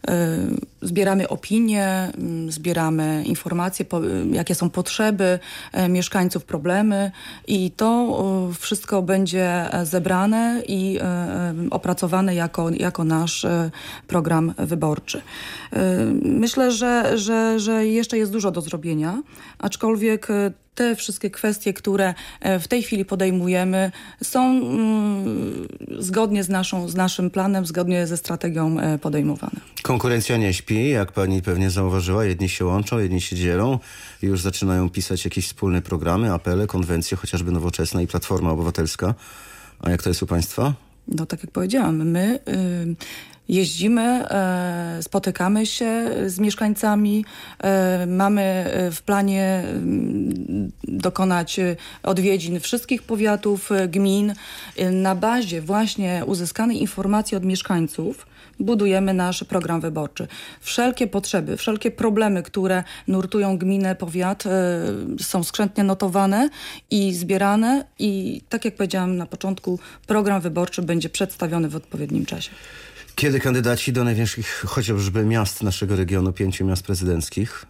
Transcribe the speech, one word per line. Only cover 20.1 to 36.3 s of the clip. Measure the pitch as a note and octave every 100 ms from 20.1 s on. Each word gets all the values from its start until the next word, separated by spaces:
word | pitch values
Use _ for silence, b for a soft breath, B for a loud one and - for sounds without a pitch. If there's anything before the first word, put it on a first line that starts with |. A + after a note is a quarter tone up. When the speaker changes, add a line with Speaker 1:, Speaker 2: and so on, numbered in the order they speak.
| A3 -
Speaker 1:
e, | G3+ G3+ - _ -
te | A#3+ A3+
wszystkie | - G3 G3+
kwestie, | - G#3+ G#3 -
które, | F#3+ - G3 F#3+ F3 B B
e, | F#3+ F#3
w | D#3+
tej | B3
chwili | A3+ G#3+ F#3+
podejmujemy, | F#3+ F#3+ F#3 F3 F3+ F#3 F#3+ F#3+ B B B
są, | - C4 B3+
mm, | C4 B3 B3 A3 A3 G#3 G3+ F#3+ G#2+ - - - - - -
zgodnie | F#3 G3 A3 G3+
z | F3+
naszą, | F#3+ F#3 F#3 F3
z | E3+
naszym | F#3 - F3+
planem, | G3 F#3+ G3 E3+
zgodnie | E3 F3+ F3+ E3+
ze | E3+
strategią, | - E3+ F3 D#3+ D#3+ D#3+
e, | D#3 D3+
podejmowane. | D#3 D3 C#3+ - - - - -
Speaker 2:
Konkurencja | - B2 B2 A#2+ - A#2
nie | G#2
śpi, | F2+ - G#2+ C3+
jak | B2+ F#2+
pani | - F#2+ F#2+
pewnie | F2+ F2+ F#2+
zauważyła. | F#2+ F#2 F#2+ F2 G2 G#2+
Jedni | F2 F#2
się | - F2+
łączą, | F#2 G2+ A#2+
jedni | G2 F2+
się | - F2+
dzielą. | F2+ F2 A#2 B2+ B B B B
Już | G2 F#2+
zaczynają | F#2 - F#2+ F#2 F2+
pisać | F#2 F2+ F#2 F2+
jakieś | G2 F2+
wspólne | - G2 F2+
programy, | - E2+ D#2+ F2+ A#2